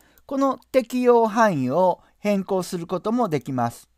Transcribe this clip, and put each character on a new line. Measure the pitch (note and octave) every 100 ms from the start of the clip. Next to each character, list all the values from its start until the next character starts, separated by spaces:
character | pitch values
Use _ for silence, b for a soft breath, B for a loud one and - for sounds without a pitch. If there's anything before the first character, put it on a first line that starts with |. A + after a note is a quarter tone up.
| b b
こ | - C#4
の | C4+ B3+ _
適 | C4 - B3
用 | B3 A#3+ A3+
範 | G#3 A3 D#3
囲 | B2
を | D3+ F#3 E3+ b b
変 | G#3 G3+
更 | F#3 F#3+
す | F3 F#3
る | E3+
こ | F3+
と | G#3
も | A#3 A3+
で | D3
き | -
ま | C3 A#2
す。 | - -